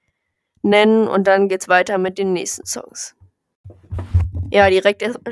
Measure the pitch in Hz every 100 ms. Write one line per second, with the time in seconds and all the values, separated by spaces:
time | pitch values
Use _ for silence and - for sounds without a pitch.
0 | _ _ _ _ _ _ 202 208 214 220
1 | 220 196 196 196 196 190 - 180 185 202
2 | 185 190 196 175 - - - - - -
3 | - _ _ _ _ _ - - - -
4 | - - - - - 202 196 190 196 208
5 | 214 247 -